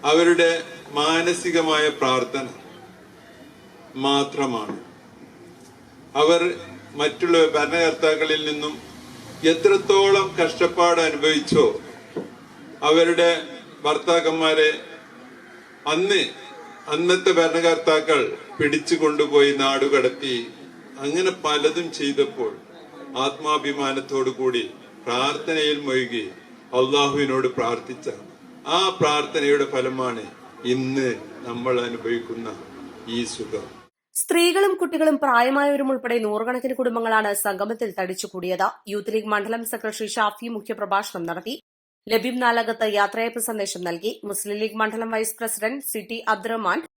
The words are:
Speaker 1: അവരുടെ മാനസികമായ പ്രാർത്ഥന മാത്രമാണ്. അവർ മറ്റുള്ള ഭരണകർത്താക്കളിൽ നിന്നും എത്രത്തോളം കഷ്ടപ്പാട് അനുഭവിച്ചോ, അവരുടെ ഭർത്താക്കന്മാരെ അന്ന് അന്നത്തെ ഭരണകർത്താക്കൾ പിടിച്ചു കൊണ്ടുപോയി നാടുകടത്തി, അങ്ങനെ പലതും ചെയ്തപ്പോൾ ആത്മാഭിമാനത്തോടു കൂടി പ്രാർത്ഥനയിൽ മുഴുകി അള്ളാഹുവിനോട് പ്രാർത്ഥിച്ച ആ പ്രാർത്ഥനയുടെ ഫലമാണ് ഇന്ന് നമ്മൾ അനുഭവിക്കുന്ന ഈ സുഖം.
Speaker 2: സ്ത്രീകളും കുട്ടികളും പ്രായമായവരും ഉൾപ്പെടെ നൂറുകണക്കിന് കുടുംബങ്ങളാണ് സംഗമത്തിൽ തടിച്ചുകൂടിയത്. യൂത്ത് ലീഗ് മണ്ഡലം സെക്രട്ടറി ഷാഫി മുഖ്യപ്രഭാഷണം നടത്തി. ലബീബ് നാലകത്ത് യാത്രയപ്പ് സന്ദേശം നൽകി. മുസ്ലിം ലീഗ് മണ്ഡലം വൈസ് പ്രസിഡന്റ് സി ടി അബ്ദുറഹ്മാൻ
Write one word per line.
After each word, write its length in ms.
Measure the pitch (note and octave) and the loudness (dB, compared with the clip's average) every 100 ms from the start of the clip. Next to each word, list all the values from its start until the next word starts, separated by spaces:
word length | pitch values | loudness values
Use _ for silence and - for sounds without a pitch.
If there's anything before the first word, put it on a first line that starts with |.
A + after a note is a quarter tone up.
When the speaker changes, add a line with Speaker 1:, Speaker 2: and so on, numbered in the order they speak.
| C#3 | 4
Speaker 1:
അവരുടെ 380 | D#3+ E3+ E3+ E3 E3 - - - D3 | 6 6 6 4 2 -6 -16 -8 -2
മാനസികമായ 840 | D3+ E3 E3+ F3 F3+ E3 D#3+ D3+ D3+ - | 0 2 0 -2 0 0 2 2 2 0
പ്രാർത്ഥന 460 | C3+ B2+ A#2+ C3+ B2+ - - - - - - - - - - - - - - C3 C3+ | 0 0 0 -6 -8 -12 -20 -20 -20 -20 -20 -20 -20 -20 -20 -20 -20 -20 -16 -2 2
മാത്രമാണ്. 720 | C#3 C#3 - C3+ A#2 G#2+ - - - - - - - - - - - - - - C3+ | 2 0 -2 -2 -2 -6 -10 -14 -20 -20 -20 -20 -20 -20 -20 -20 -20 -20 -20 -8 2
അവർ 200 | D#3 E3+ F3+ - - - - C#3+ | 4 4 2 -4 -12 -18 -16 -2
മറ്റുള്ള 360 | D3+ D3+ F3 E3+ D#3 | -2 0 2 6 6
ഭരണകർത്താക്കളിൽ 880 | D#3 E3+ E3+ E3 E3 D#3+ D3+ D#3 D#3 D3+ | 4 0 2 2 2 2 2 0 0 -2
നിന്നും 240 | D3 D3+ D3+ - - - - - - D#3+ | -4 -6 -8 -16 -20 -20 -18 -18 0 2
എത്രത്തോളം 760 | E3 G3+ G3 - G3 G3 G3 F#3 - | 4 4 4 4 4 6 4 2 0
കഷ്ടപ്പാട് 600 | E3 - E3+ F3+ F3 E3+ D#3+ | 0 2 0 4 4 4 2
അനുഭവിച്ചോ, 560 | D3 D3+ D3+ D3 D#3 A#2+ - - - - - - - - - - - D3 | 2 2 2 2 4 4 2 -12 -18 -14 -12 -12 -16 -20 -20 -20 -4 4
അവരുടെ 400 | D#3+ E3+ E3 E3+ E3 D#3 - - - D3+ | 6 6 6 4 2 -4 -14 -18 -4 -2
ഭർത്താക്കന്മാരെ 840 | D3+ - F#3+ D#3+ D#3+ D#3+ D#3 D3+ D3+ - - - - - - - - - - D3 | 0 2 2 2 0 2 4 4 2 -10 -18 -20 -20 -20 -20 -20 -20 -20 -10 -4
അന്ന് 280 | D#3+ G3 G3 C3+ - - - - - - D3+ | -2 2 2 0 -8 -18 -18 -18 -18 -6 -2
അന്നത്തെ 360 | F3 F#3 F#3 E3 | 2 4 4 4
ഭരണകർത്താക്കൾ 800 | E3 E3 E3 D#3+ - D#3 - D3 G#2+ - - - | 4 4 2 2 2 2 4 2 2 -6 -14 -2
പിടിച്ചു 380 | D3 D3 D3 E3 | 0 0 0 2
കൊണ്ടുപോയി 500 | D#3 D3 D3 D3 C#3+ C#3+ | 2 2 4 6 6 4
നാടുകടത്തി, 720 | C3+ C3+ C#3 C3+ B2+ B2 C#3 A#2+ A2+ - - - - C3 C#3 | 0 2 2 4 2 0 -4 -4 -6 -14 -20 -20 -20 -8 -4
അങ്ങനെ 280 | E3 F#3 - D#3 | 0 0 0 -2
പലതും 420 | D3+ D3+ D#3+ E3 - | 2 2 0 -6 -4
ചെയ്തപ്പോൾ 520 | C#3+ C#3 C3 - A2+ - - - - - C#3 C3 | -4 0 0 0 -6 -6 -18 -20 -20 -18 -12 -4
ആത്മാഭിമാനത്തോടു 1080 | C3+ C#3+ D#3 D3+ C#3 C#3 C3+ C3+ C3+ C3+ C3 B2 | -4 -2 -2 0 0 -2 -2 -4 -2 -2 -2 0
കൂടി 240 | C3 B2 G2+ - - - - | -2 0 -4 -10 -20 -12 -4
പ്രാർത്ഥനയിൽ 720 | B2 C3+ D3+ D#3+ D#3+ D3+ D3 C#3+ | 0 0 -2 -2 0 0 -2 0
മുഴുകി 380 | C3 A#2+ A#2 G2 - - - - B2+ | -2 0 -6 -8 -12 -20 -20 -4 0
അള്ളാഹുവിനോട് 680 | C3 C#3+ C#3 C#3 C3+ C3 B2+ B2 | 2 4 2 2 0 0 0 -2
പ്രാർത്ഥിച്ച 520 | A#2 A#2 - B2 - - - - - - C#3 E3+ | -2 -4 -8 -12 -10 -12 -16 -20 -20 -16 -2 0
ആ 20 | F#3+ F3+ | 0 0
പ്രാർത്ഥനയുടെ 680 | D#3+ D3 C#3 D#3+ C#3+ C#3+ C#3 | 0 0 0 0 2 2 2
ഫലമാണ് 500 | C3+ B2+ C3 B2+ A2+ G#2+ - - - B2 | 0 -2 -2 -4 -6 -10 -16 -20 -10 -2
ഇന്ന് 360 | B2+ C3 C3+ C3 G#2 - - B2 | -2 0 0 -2 -4 -10 -16 -10
നമ്മൾ 260 | A#2+ B2 B2 A#2+ | -6 -2 0 -2
അനുഭവിക്കുന്ന 640 | A#2 A2+ A#2 A#2 A#2 A2+ G#2 - - - - A#2 A#2 | -6 -4 -4 -4 -10 -10 -12 -16 -18 -18 -18 -8 -6
ഈ 20 | A2+ | -6
സുഖം. 320 | - G#2+ G#2+ - - - _ _ - | -6 -8 -8 -10 -18 -20 _ _ -8
Speaker 2:
സ്ത്രീകളും 520 | - E4+ F4 F4 G4 F#4 | 0 2 4 4 2 0
കുട്ടികളും 360 | E4 D#4 D#4 D4 | -2 2 2 2
പ്രായമായവരും 680 | C#4+ A#3+ B3 C#4 C#4+ C#4+ C4+ | 2 4 4 2 2 2 0
ഉൾപ്പെടെ 260 | C4 A#3+ A#3+ G#3+ | -2 -2 -2 0
നൂറുകണക്കിന് 500 | G#3+ A3+ B3+ B3 B3+ | -2 -2 -4 -4 -2
കുടുംബങ്ങളാണ് 520 | B3 A#3 A3+ A3 G#3+ G3+ G#3 | -2 -2 2 2 2 -2 -2
സംഗമത്തിൽ 420 | F#3+ G3+ A3 A3+ F#3+ | -2 -4 -4 -6 -4
തടിച്ചുകൂടിയത്. 720 | F#3 F#3 F#3+ F#3 F3+ F3+ F#3+ - - | -6 -6 -10 -8 -6 0 -2 -2 -8
യൂത്ത് 200 | G3+ G3+ A3 | -8 -2 -4
ലീഗ് 160 | G#3+ | 0
മണ്ഡലം 320 | G#3 G3+ A#3 A3+ | -2 -2 -6 -6
സെക്രട്ടറി 340 | A3+ G#3+ G#3+ G#3+ A#3 | -6 -8 -8 -6 -2
ഷാഫി 320 | G#3 - A#3 A3+ | -2 -2 -10 -10
മുഖ്യപ്രഭാഷണം 720 | G#3 G#3 G3+ G3 G#3 F#3 E3+ | -10 -8 -2 -2 -2 -8 -8
നടത്തി. 260 | E3+ A3+ C4+ _ _ _ _ - | -8 -8 -12 _ _ _ _ -2
ലബീബ് 280 | A3 A#3+ B3 B3 | 0 0 0 0
നാലകത്ത് 440 | A#3 A3+ A3+ A3 G3+ | 2 -2 -2 0 2
യാത്രയപ്പ് 420 | G3+ G#3+ A3+ A3+ A3 | 0 0 -4 -4 -6
സന്ദേശം 340 | A3 G3 F3+ F3 | -4 -6 -6 -6
നൽകി. 240 | E3+ G3+ - G#3 | -4 -6 -8 -8
മുസ്ലിം 280 | G3 G#3 G#3 | -8 -6 -4
ലീഗ് 160 | A3 G#3+ | -4 -2
മണ്ഡലം 300 | A3 A3 A3+ A3 | -4 -2 -4 -4
വൈസ് 220 | A3 - | -4 -6
പ്രസിഡന്റ് 460 | A3+ A3 G#3+ C#4 - | -8 -4 -4 -4 -8
സി 100 | A3+ G3+ | -8 -8
ടി 140 | A3+ - | -8 -2
അബ്ദുറഹ്മാൻ 460 | G#3 A3 A3+ G3+ A#3+ E4 | -2 -2 -4 -2 -2 -4